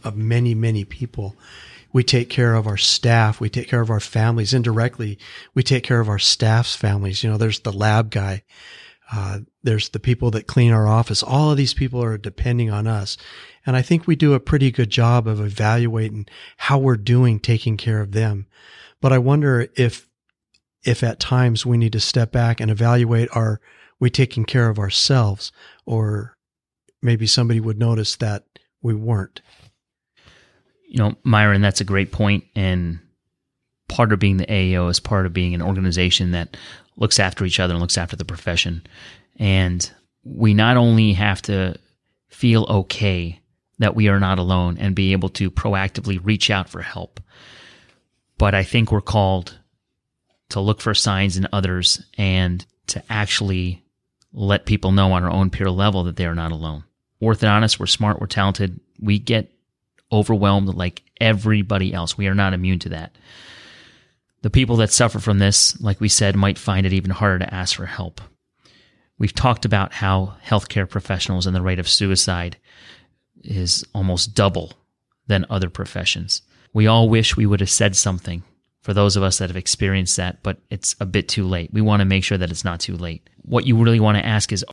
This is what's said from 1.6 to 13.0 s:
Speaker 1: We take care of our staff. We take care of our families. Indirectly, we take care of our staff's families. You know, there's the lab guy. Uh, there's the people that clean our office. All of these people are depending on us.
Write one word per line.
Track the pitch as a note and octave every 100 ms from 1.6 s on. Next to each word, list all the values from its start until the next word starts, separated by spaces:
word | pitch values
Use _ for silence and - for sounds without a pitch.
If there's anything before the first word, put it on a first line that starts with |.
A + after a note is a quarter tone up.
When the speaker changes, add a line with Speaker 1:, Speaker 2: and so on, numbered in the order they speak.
| - - _
Speaker 1:
We | B2+
take | - B2 A#2+
care | - A#2+
of | A2+ G#2+
our | G2
staff. | - - B2 A#2 G#2+ -
We | G#2+
take | B2+ -
care | A#2+
of | A2+
our | G#2+
families. | - A2+ A2+ A#2 G#2
Indirectly, | B2+ A#2 A2 A#2+ - G#2+ G2+ - - -
we | C3
take | - B2+
care | - A#2+
of | G#2+
our | G2+
staff's | - - A2 A2+ - -
families. | G#2 G2+ G2 G2
You | A2+
know, | G#2+
there's | A2 G#2
the | A2
lab | G2 G#2+ G#2+ A2
guy. | G#2 G2 G2 _ - - - - _ -
Uh, | G#2+ G2 G2+ - _
there's | B2+ G#2 -
the | A2
people | - A#2 A#2+
that | G#2+ -
clean | B2+ A#2
our | A2+ G#2+
office. | A2+ A#2 G2+
All | - C3+ D3+
of | C#3+
these | B2+
people | - C3 B2
are | A#2 G#2+
depending | G#2 - B2 A#2+ A2
on | G#2 A2
us. | G#2+